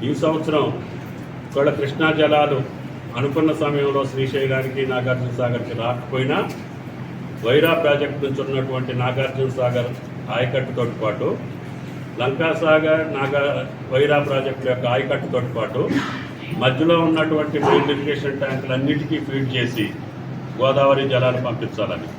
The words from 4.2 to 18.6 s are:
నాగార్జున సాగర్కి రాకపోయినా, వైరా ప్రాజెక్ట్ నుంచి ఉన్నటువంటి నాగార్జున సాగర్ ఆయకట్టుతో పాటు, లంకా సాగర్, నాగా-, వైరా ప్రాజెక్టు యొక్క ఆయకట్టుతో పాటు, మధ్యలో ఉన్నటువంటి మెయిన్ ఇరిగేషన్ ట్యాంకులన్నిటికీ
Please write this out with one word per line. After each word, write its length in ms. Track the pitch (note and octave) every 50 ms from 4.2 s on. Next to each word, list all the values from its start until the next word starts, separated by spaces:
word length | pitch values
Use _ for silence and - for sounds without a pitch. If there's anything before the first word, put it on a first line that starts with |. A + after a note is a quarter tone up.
| C3+ B2+ B2+ C#3+ C3+ C3+ C3+ C3+ C3 C3 - C3+ C3+
నాగార్జున 440 | C3 B2+ B2+ B2 B2+ B2+ A#2+ B2 B2 - -
సాగర్కి 400 | B2+ A#2+ A#2+ A#2 G#2 - A#2 A2
రాకపోయినా, 720 | A2+ A#2+ B2 A#2+ - - C3 C3 C3 C3 D3+ F#3 G#3+ - - - - - - - - - - - - - - - - - - - -
వైరా 280 | A2 B2+ D3+ D#3+ E3 D#3+
ప్రాజెక్ట్ 500 | - - D3+ C#3+ C#3+ D3 C#3 C3 B2+ C#3
నుంచి 180 | C3+ C3+ C3 C3
ఉన్నటువంటి 520 | C3+ C3+ C3+ C3 C3 C3 B2+ B2+ B2 B2
నాగార్జున 540 | B2 B2 B2+ B2 C3 C3+ B2+ - C3+ C3+ C3
సాగర్ 420 | A#2+ B2+ B2+ B2 B2 B2 A#2+ B2 - - - - - - - - A2
ఆయకట్టుతో 500 | A#2 B2 B2 - - - - - B2 A#2+ - - - A2
పాటు, 360 | G#2+ G#2 - B2+ D3 - - - - - - - - - - - - - - - - - -
లంకా 320 | A#2+ B2+ C3+ C3+ E3 D#3+ D#3
సాగర్, 600 | - E3+ D#3 D#3 D#3 D#3 D#3+ D#3 D#3+ D#3 D3+ D3
నాగా-, 500 | C#3 C#3 C3+ C#3 C#3+ C#3 C#3+ C#3 B2+ C3 C3 - - - - B2
వైరా 260 | C3 C#3+ D3 D3 D3
ప్రాజెక్టు 500 | C#3+ C#3+ C#3 C3+ C3 C#3 C3 - B2+ B2+
యొక్క 180 | B2 B2 B2
ఆయకట్టుతో 560 | A#2+ A#2+ - C3 C#3 C#3+ C#3+ - C3+ B2+ B2+ B2 - -
పాటు, 320 | A#2 A2 - - C3 D#3+ - - - - - - - - - - - - - -
మధ్యలో 440 | - A#2+ C3 C3 C3 D#3 E3 E3+ E3
ఉన్నటువంటి 580 | E3 D#3+ D#3+ D#3+ D#3 D#3+ D#3 D3+ D3+ D3+ - D3
మెయిన్ 320 | C#3 - - C#3+ C#3 C#3
ఇరిగేషన్ 480 | C#3+ C#3 C#3+ D3+ C#3+ C3+ - C#3 C3+ C#3
ట్యాంకులన్నిటికీ 800 | C#3 C3+ C3 B2+